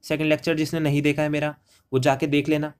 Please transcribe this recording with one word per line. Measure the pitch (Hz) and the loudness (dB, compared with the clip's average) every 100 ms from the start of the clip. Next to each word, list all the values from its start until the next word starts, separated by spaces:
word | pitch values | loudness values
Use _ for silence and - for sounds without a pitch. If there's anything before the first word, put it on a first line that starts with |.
सेकंड | - 156 156 | -4 -2 0
लेक्चर | 151 - 156 | 0 0 -2
जिसने | 156 165 | -2 0
नहीं | 156 143 | 0 2
देखा | 147 147 | 0 0
है | 151 | -2
मेरा | 147 151 147 _ _ _ | -2 -4 -6 _ _ _
वो | 131 | 0
जाके | 135 135 156 | 2 0 2
देख | 147 147 | 0 2
लेना | 151 151 - | -2 -2 -10